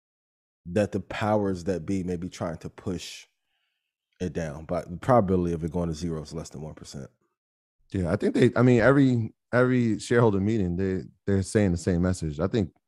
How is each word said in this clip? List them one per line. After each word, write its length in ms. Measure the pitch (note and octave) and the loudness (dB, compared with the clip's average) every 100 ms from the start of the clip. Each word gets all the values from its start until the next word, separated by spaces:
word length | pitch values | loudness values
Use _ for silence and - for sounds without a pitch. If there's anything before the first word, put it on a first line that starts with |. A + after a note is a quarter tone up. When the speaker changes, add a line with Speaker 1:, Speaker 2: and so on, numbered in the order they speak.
| _ _ _ _ _ _ F2 | _ _ _ _ _ _ -4
Speaker 1:
that 260 | F2 G2+ | -2 0
the 80 | G2+ | -2
powers 680 | - - G#2+ G#2+ G2+ F#2 E2+ | -6 -4 0 0 0 -2 -4
that 200 | F2 D#2+ | -4 -4
be 180 | G2 | -4
may 140 | F2+ F2+ | -2 -6
be 100 | F2 | -8
trying 300 | - F#2 D#2+ | -8 -8 -8
to 120 | E2+ | -12
push 580 | - - E2+ - - - _ _ _ _ _ _ _ _ _ | -12 -8 -8 -10 -16 -20 _ _ _ _ _ _ _ _ _
it 140 | F#2 | -6
down. 320 | D#2+ D#2+ C#2+ D#2+ | -6 -6 -8 -6
But 240 | E2+ - | -6 -6
the 80 | F2 | -6
probability 560 | - B2 F#2 F#2 F2 | 2 4 4 2 0
of 100 | E2 | -2
it 80 | E2 | -4
going 180 | F2 E2+ | -4 -4
to 60 | D2+ | -4
zero 260 | E2+ D#2+ | -6 -8
is 100 | D2 | -8
less 160 | D#2+ D#2+ | -12 -12
than 120 | D2+ | -14
one 120 | D#2 | -14
percent. 340 | D2+ - D2 C2 _ _ _ _ _ _ _ _ | -16 -16 -16 -16 _ _ _ _ _ _ _ _
Speaker 2:
Yeah, 200 | G2 E2+ | -4 -2
I 40 | F#2 | 0
think 180 | G3 | 0
they, 180 | C#4 B2 - | 4 4 6
I 60 | |
mean, 180 | B2 B2 | 6 6
every, 520 | A2 C#3 C3+ A#2+ A2 - _ | 6 6 4 2 -2 -8 _
every 460 | A#2+ B2+ B2+ A#2 G#2 | 0 2 2 0 -2
shareholder 420 | - A#2+ A#2 G2 | 2 4 4 4
meeting, 340 | G2 A2+ F2+ F2 | 2 0 0 -2
they, 280 | F#2+ F#2 B1+ _ - | -2 -4 -6 _ 0
they're 180 | G2 | 0
saying 280 | F#2+ A2 G2+ | 2 2 2
the 60 | E2+ | 2
same 240 | - F2 | 0 2
message. 380 | F2+ F#2 D#2+ D2 | 0 0 -4 -2
I 80 | F2+ | -2
think, 240 | A#2+ E2+ - | 0 -2 -6